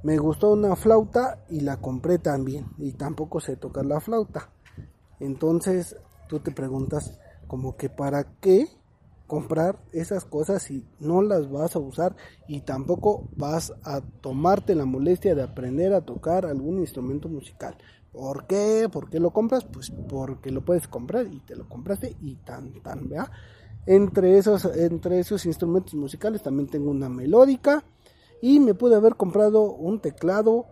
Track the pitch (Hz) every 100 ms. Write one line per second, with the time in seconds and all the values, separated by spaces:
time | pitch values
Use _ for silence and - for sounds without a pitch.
0 | 151 156 151 151 208 208 208 180 214 220
1 | 214 - 262 - - 156 143 135 135 127
2 | 165 180 160 139 131 143 120 - 143 -
3 | 139 156 156 165 147 131 135 139 139 147
4 | 208 226 208 147 - _ - - - _
5 | _ _ 139 135 156 170 190 185 175 -
6 | - - - 151 160 135 135 135 131 151
7 | - - - - - 131 131 - 139 -
8 | 139 143 - _ 190 185 311 _ _ _
9 | _ - - 151 - 156 170 202 - 165
10 | 165 196 - 147 156 196 - 135 - _
11 | 147 180 208 190 139 139 170 170 135 131
12 | 180 - - - - 143 - 135 139 175
13 | 208 208 - - 143 160 - - 156 139
14 | - - 139 131 170 202 196 165 135 131
15 | 147 180 202 151 127 - 127 135 185 196
16 | 156 117 160 180 185 139 143 190 165 135
17 | 127 143 165 151 - - - - - _
18 | _ - 139 139 - 196 208 220 226 151
19 | - 165 170 214 226 254 - - - -
20 | - 139 131 127 135 131 151 175 - -
21 | 123 220 220 139 - 120 - - - 196
22 | 247 - 151 131 - 127 135 - - -
23 | 139 147 269 - - - - - - 196
24 | 196 202 180 196 202 202 180 156 170 165
25 | 175 180 175 202 170 156 170 185 185 151
26 | 139 151 208 214 143 139 139 151 143 139
27 | 135 127 131 214 269 262 285 294 - _
28 | _ _ _ - 240 294 254 185 240 214
29 | 226 226 190 196 208 214 208 135 165 214
30 | 151 - 165 196 214 233 233